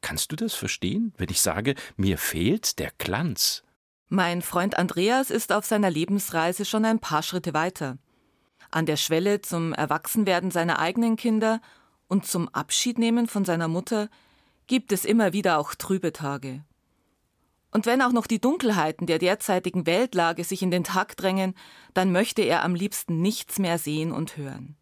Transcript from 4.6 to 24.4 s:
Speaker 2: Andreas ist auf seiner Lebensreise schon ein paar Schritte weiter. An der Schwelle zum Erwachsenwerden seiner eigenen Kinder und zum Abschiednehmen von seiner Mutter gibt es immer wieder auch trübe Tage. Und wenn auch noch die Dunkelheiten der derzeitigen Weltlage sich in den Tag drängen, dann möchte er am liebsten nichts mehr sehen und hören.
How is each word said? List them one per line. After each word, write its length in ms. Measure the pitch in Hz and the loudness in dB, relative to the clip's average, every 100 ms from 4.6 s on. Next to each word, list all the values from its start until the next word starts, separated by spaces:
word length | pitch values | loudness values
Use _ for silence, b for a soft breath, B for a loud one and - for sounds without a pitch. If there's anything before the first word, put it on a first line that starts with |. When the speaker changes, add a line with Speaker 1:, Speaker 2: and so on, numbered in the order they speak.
| 190 - | 0 2
Speaker 2:
Andreas 540 | 175 - 190 247 269 | 0 2 2 2 2
ist 200 | - - | -2 0
auf 140 | 208 - | 0 2
seiner 240 | 214 202 | 2 2
Lebensreise 760 | 156 165 202 - 165 165 180 | 2 0 0 0 0 0 0
schon 220 | 202 220 220 | -2 0 2
ein 140 | 226 | 2
paar 240 | - 151 | 0 -2
Schritte 300 | 156 180 170 | 0 -4 -2
weiter. 440 | 151 170 185 143 135 _ b b b b b b | 0 -2 -2 -8 -8 _ b b b b b b
An 160 | 160 160 | -2 0
der 120 | 151 | 0
Schwelle 440 | - 160 190 202 | 0 0 2 0
zum 320 | - 170 165 | -2 -4 -2
Erwachsenwerden 800 | - 147 156 - 226 196 180 185 | -2 -2 -2 -2 0 2 2 2
seiner 280 | 175 170 165 | 0 0 2
eigenen 360 | 165 196 233 220 | 0 2 0 2
Kinder 460 | 240 220 220 226 b b b b _ | 2 2 2 0 b b b b _
und 180 | 196 - | -2 0
zum 240 | 180 170 | -4 -2
Abschiednehmen 800 | - 151 - 247 233 233 233 233 | -4 -2 -2 -2 0 2 2 0
von 180 | 202 185 | 0 0
seiner 220 | 170 165 | 0 0
Mutter 420 | 165 175 220 208 b b b b b - | -2 -2 -2 -2 b b b b b -2
gibt 240 | 254 - | -2 0
es 140 | 196 - | -2 2
immer 280 | 220 208 | 4 4
wieder 240 | 180 190 160 | 2 2 2
auch 160 | 147 | 0
trübe 400 | - - 190 175 | -6 -2 -2 -2
Tage. 500 | 156 147 139 135 127 151 _ _ _ _ _ _ _ _ _ _ | -4 -6 -6 -8 -12 -14 _ _ _ _ _ _ _ _ _ _
Und 140 | 214 226 | -2 2
wenn 160 | 254 | 2
auch 120 | 254 | 4
noch 140 | 240 - | 2 2
die 120 | 226 | 0
Dunkelheiten 680 | 254 339 247 202 156 156 170 | 2 2 2 2 2 0 -2
der 140 | 160 | 2
derzeitigen 680 | 175 208 - 185 180 185 165 | 2 0 0 0 0 -2 2
Weltlage 600 | 180 254 185 170 170 170 | 2 2 2 2 0 -4
sich 160 | 190 | -2
in 100 | 185 | 0
den 140 | 180 165 | 0 0
Tag 320 | 185 185 - | -2 -2 -2
drängen, 380 | 190 190 190 185 B B B | 0 2 0 -4 B B B
dann 200 | - 190 | 0 4
möchte 280 | 175 233 - | 4 2 2
er 220 | 196 160 | 2 2
am 100 | 170 | 2
liebsten 480 | 175 202 - - 165 | 0 -2 -4 -4 0
nichts 380 | 180 226 - - | 0 -2 -6 -2
mehr 180 | 190 170 | 0 0
sehen 340 | 156 151 160 | -2 -2 -2
und 240 | - 160 | -2 -6
hören. 400 | - | -6